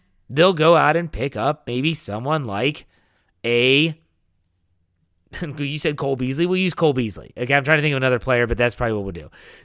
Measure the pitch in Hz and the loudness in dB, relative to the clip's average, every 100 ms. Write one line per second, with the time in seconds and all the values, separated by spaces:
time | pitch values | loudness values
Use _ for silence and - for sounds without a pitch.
0 | _ _ - 127 180 170 160 165 143 160 | _ _ -4 4 4 6 4 6 4 2
1 | 170 - 135 113 123 151 - 123 147 160 | -2 -4 -6 -2 -2 -4 -6 -4 -2 -4
2 | - 104 127 156 127 98 131 151 - _ | -6 -6 -4 -4 -4 -2 -2 -4 -10 _
3 | _ _ _ _ 117 120 127 135 160 151 | _ _ _ _ 0 2 4 4 2 -2
4 | _ _ _ _ _ _ _ _ _ _ | _ _ _ _ _ _ _ _ _ _
5 | _ _ _ - 160 143 143 147 156 151 | _ _ _ -10 -8 -6 -6 -4 -4 -2
6 | 139 131 127 135 175 185 185 - 160 131 | -2 -2 -2 0 0 0 0 2 2 2
7 | 113 92 65 - 123 139 135 156 151 135 | -2 -4 -12 -8 0 0 2 2 2 0
8 | 131 123 131 123 120 113 120 - 120 107 | 2 0 2 0 2 2 0 0 -2 -2
9 | 98 85 71 - - - | -4 -8 -12 -20 -20 -20